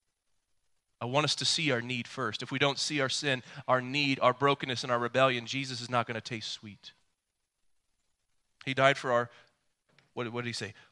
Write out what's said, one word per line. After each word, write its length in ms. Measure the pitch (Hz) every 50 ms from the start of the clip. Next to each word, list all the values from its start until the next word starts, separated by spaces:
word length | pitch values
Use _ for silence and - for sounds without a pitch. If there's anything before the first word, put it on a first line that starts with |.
| _ _ _ _ _ _ _ _ _ _ _ _ _ _ _ _ _ _ _ _
I 60 | 120
want 200 | 120 127 147 151
us 100 | 139 -
to 100 | - 135
see 240 | - - - 160 143
our 100 | 127 117
need 260 | 113 123 127 120 117
first. 340 | - - 135 127 110 101 -
If 100 | 131 -
we 60 | 139
don't 220 | 127 143 - 135 -
see 220 | - - 156 143
our 80 | 135 127
sin, 340 | - - 151 143 131 123 - - - 143 -
our 140 | - 127 127
need, 380 | 123 127 131 147 143 139 135 -
our 140 | - 123 120
brokenness, 480 | - 143 143 139 - - 135 123 113
and 100 | - 131
our 60 | 123
rebellion, 480 | 120 120 117 117 127 131 131 123 120 117
Jesus 340 | 110 123 135 139 131 127 113
is 120 | 120 117
not 160 | 123 120 113
gonna 140 | - 117 110
taste 300 | - - 123 110 - -
sweet. 420 | - - - 104 98 - - - - _ _ _ _ _ _ _ _ _ _ _ _ _ _ _ _ _ _ _ _ _ _ _ _ _ _ _ _ _ _ _ _ _ -
He 80 | 135 131
died 240 | 131 135 135 139
for 140 | - - 135
our, 180 | 123 120 120 - - - - _ _ _ _ _ _ _ _ _ _ _ _ _ _
what, 120 | 117 123 113 113
what 100 | 120 120
did 60 | 120
he 40 | 113
say? 200 | - 113 98 - - - _